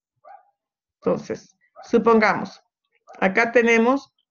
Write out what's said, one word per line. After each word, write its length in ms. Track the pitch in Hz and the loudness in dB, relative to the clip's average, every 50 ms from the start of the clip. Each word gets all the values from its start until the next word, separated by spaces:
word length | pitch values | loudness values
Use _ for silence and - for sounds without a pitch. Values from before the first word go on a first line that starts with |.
| _ _ _ _ _ - - - _ _ _ _ _ _ _ _ _ _ _ _ - | _ _ _ _ _ -20 -20 -20 _ _ _ _ _ _ _ _ _ _ _ _ -6
Entonces, 520 | - 175 147 - - - - - _ _ _ _ _ _ - - | -6 -6 -6 -6 -10 -14 -14 -16 _ _ _ _ _ _ -20 -8
supongamos, 760 | - - 233 - 226 226 220 214 208 175 147 - - - - _ _ _ _ _ _ _ _ _ - - - | -2 -2 0 2 2 2 2 2 0 -2 -2 -6 -12 -14 -20 _ _ _ _ _ _ _ _ _ -20 -10 -4
acá 320 | - 190 190 220 233 233 233 | -4 -2 0 -2 -2 0 0
tenemos 580 | 254 226 233 233 226 226 240 262 277 - - _ _ _ _ | 0 2 2 2 2 2 2 0 -2 -4 -10 _ _ _ _